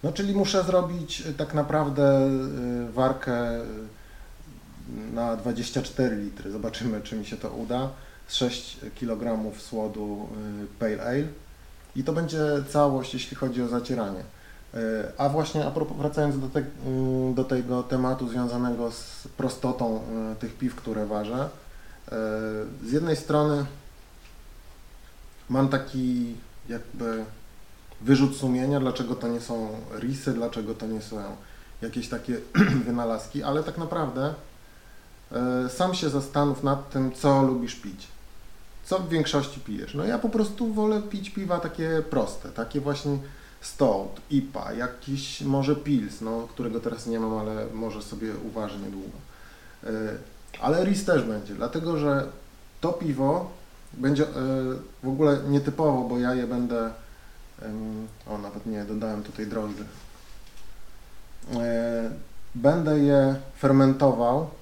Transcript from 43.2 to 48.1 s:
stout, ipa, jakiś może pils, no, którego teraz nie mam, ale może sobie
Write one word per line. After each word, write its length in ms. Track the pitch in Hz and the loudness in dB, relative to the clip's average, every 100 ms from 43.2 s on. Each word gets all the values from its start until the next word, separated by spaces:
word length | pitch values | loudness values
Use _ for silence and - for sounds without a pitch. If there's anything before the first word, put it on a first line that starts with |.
| 139 - - - | -2 -14 -18 -16
stout, 600 | - - 135 98 101 - - | -14 4 6 6 0 -8 2
ipa, 440 | 143 - - 104 | 2 2 -4 -4
jakiś 680 | 110 123 120 - 135 - - | -4 -4 -6 -6 -4 -4 -4
może 340 | 143 139 135 143 | 2 2 4 2
pils, 460 | 147 139 104 - | 4 2 2 -4
no, 260 | 110 113 117 | -4 -4 -6
którego 320 | - 120 113 | -4 -4 -2
teraz 280 | 120 117 117 | -4 -4 -4
nie 120 | 113 | -2
mam, 180 | 110 110 | 0 -2
ale 300 | 107 110 107 | -2 -4 -4
może 280 | 110 113 104 | -4 -6 -6
sobie 300 | 104 | -8